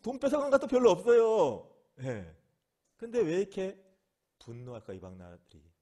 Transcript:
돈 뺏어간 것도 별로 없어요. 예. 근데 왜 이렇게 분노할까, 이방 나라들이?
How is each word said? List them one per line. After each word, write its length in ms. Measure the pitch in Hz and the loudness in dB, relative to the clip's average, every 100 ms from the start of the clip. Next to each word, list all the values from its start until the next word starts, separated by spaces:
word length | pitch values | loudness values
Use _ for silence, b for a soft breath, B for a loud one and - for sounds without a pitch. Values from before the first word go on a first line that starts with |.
돈 180 | 220 262 | -10 -4
뺏어간 300 | 277 294 277 | -2 -2 0
것도 180 | 269 269 | 0 2
별로 240 | 254 240 | 4 6
없어요. 800 | 175 214 233 226 220 151 98 - _ _ _ | 4 4 4 4 2 2 -2 -12 _ _ _
예. 320 | 131 110 82 80 _ _ _ _ _ _ | -10 -10 -12 -20 _ _ _ _ _ _
근데 240 | 233 233 | -8 -2
왜 200 | 170 175 | 0 -2
이렇게 380 | 196 196 190 196 _ _ _ _ _ _ | -4 -6 -10 -10 _ _ _ _ _ _
분노할까, 540 | - 117 123 117 - | -20 -18 -16 -16 -16
이방 240 | 95 92 92 | -16 -16 -20
나라들이? 440 | 87 87 _ 82 80 _ | -20 -20 _ -20 _ _